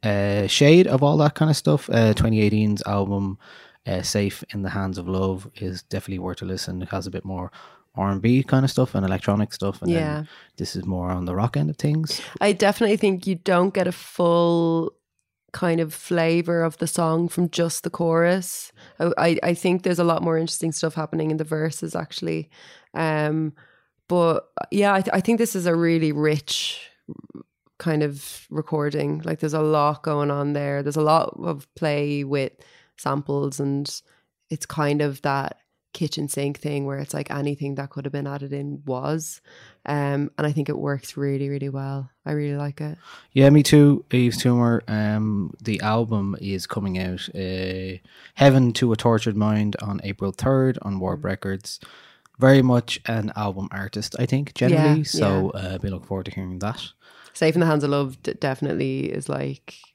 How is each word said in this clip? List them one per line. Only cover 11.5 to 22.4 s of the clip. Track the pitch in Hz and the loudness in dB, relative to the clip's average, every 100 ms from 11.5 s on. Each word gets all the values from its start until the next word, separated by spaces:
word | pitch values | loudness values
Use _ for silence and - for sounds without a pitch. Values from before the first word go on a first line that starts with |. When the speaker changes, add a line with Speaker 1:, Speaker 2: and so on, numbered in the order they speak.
| 147 | 0
Speaker 1:
end | 151 | -2
of | - | -2
things. | 147 156 156 - - - | 0 0 -2 -6 -10 0
Speaker 2:
I | 202 | 0
definitely | 208 202 208 226 208 | 4 2 4 2 4
think | 208 185 190 | 2 0 -2
you | 175 | -4
don't | - 180 185 | 2 4 4
get | 190 180 | 2 -2
a | |
full | 175 - - 175 170 170 170 165 165 165 _ _ _ _ _ _ | -4 -14 0 2 4 4 4 2 0 -2 _ _ _ _ _ _
kind | - 180 165 | -4 0 0
of | 160 | -2
flavour | - - 175 165 170 170 170 | -6 -4 0 2 2 2 0
of | 165 - | 0 -2
the | 165 | -4
song | - 165 160 170 | 0 0 2 0
from | - 175 | 0 -2
just | - 165 - | 0 -2 -2
the | - | -8
chorus. | - 170 165 170 185 180 - - _ - _ | -2 0 2 2 0 -4 -12 -14 _ -20 _
I, | 175 - | -2 2
I, | 170 165 | 2 2
I | - | 0
think | 170 185 180 | 0 0 0
there's | 185 180 | 0 2
a | |
lot | 170 160 | 2 2
more | 170 160 | 0 0
interesting | 165 - 165 | -2 -4 -4
stuff | 160 160 | -2 -4
happening | 160 151 165 156 | -4 -6 -2 -2
in | 156 | -2
the | |
verses, | 156 156 160 151 165 | -2 -2 -4 -4 -8
actually. | 165 160 - 165 160 | -6 -8 -6 -4 -4